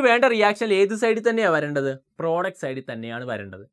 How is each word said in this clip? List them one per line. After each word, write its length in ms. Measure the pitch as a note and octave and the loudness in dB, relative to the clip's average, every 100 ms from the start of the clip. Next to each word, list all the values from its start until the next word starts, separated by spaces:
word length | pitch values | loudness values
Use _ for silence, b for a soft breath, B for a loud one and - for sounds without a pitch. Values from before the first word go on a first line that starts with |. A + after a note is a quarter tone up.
| C4 | 4
വേണ്ട 200 | A#3+ B3+ | 4 4
റിയാക്ഷൻ 360 | A3+ G#3 G#3 A3+ F#3+ | 4 2 2 0 2
ഏത് 160 | G3+ G#3+ | 2 2
സൈഡിൽ 220 | A#3 A3 A#3 | 0 2 0
തന്നെയാണ് 260 | A3+ G3+ D#3 | 2 2 2
വരേണ്ടത്? 360 | D3 D3 C3+ C3+ _ - | 0 -2 -2 -4 _ -8
പ്രോഡക്റ്റ് 420 | E3 E3 F#3+ F#3 | -2 -2 -2 -6
സൈഡിൽ 220 | C#3 C3 C3 | -8 -8 -10
തന്നെയാണ് 340 | A#2 A2+ A#2 B2 | -12 -10 -10 -8
വരേണ്ടത്. 340 | G#2 G2+ F#2+ G2+ | -8 -10 -16 -20